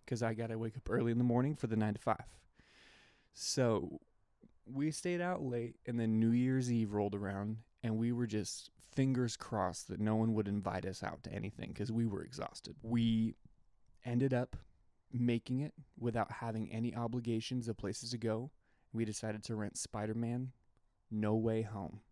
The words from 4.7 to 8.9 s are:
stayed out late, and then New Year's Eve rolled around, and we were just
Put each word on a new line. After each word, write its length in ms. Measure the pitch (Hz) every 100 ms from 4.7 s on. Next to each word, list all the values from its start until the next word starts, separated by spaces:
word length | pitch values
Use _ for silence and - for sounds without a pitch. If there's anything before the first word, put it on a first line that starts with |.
| 135 151
stayed 300 | 151 180 175
out 200 | 175 175
late, 360 | 139 120 117 - -
and 140 | 117
then 200 | 113 110
New 120 | 113
Year's 400 | 120 127 131 123
Eve 220 | 117 107
rolled 220 | 104 101 101
around, 420 | 101 98 104 113 - _
and 140 | 117 110
we 160 | 117
were 140 | 120 117
just 420 | 107 95 - - - -